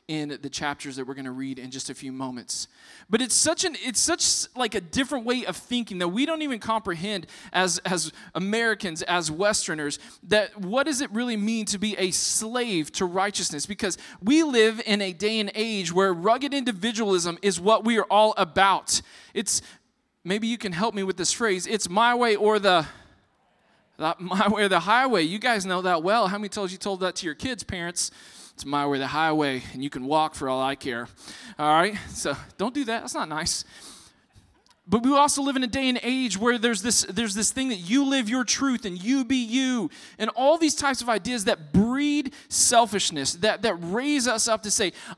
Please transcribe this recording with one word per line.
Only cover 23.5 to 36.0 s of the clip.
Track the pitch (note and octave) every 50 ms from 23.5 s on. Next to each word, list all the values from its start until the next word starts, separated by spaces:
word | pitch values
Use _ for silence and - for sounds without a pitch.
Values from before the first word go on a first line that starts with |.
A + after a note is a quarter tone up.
| _ _ _ _ _ _ _ _ _ -
the, | D#3+ D#3 - -
my | E3+ F#3 F3+ F#3+ G#3+ G3+
way | G#3+ G3+ G#3+
or | G3+
the | F#3 F3
highway. | E3 F#3+ G#3+ A#3+ C4 C4+ A#3+ F#3+ D#3+
You | D#3 F#3 G#3+
guys | G#3 B3 A#3 G#3 F3+
know | F#3+ F#3 F3+ F3+
that | F#3 F3+ E3 D#3
well. | F#3 G#3 A#3+ A3
How | F3+ F#3+ G3+
many | G#3+ G3
times | - G#3+ G3+ F3+ F#3
you | F#3+
told | - G#3 G3 F3+
that | F#3+ F#3 F3
to | - -
your | E3+ D3
kids, | - - C4 B3+ F#3+ -
parents? | - - F#3 E3+ E3+ F3+ - - - - - - - - - - - -
"It's | - -
my | C#3 C#3+ C#3+ C#3+
way | C#3+ C#3+
or | C3+
the | C3+
highway, | C3 C#3 D3+ D#3+ D#3+ D#3 D#3 D3+ C#3+ C3 B2+ A#2+ - -
and | B2 C3+
you | C#3+
can | - C#3 B2
walk | C3+ D3+ D#3 D#3 D#3 -
for | - D3 C3+
all | C3 C3
I | C3 C3+ C#3
care." | - - C#3+ A#2+ A#2 A#2+ A#2 - _ - - - - - A#3+ G#3 -
All | D3+ D3+
right? | D3+ D#3+ F3 G#3 G#3 F#3+ E3+ -
So | - - - E3 C#3 - - - -
don't | - F#3 A#3+ B3
do | D4 C#4
that. | A3 A3+ A3+ -
That's | B3 -
not | D#4 A3+ D#3+
nice. | D#3 D#3 E3 F3+ - - - - - - - - - - - - _ _ _ _ _ - - _ _ _ _ _ _ _ _ -
But | F3 A#3 A#3
we | C4 C#4+
also | C#4 C#4+ D4 - - C#4
live | C4+ C4+
in | C4+ B3+
a | A#3+
day | F#3+ C4+ C4+ C4
and | B3 A#3+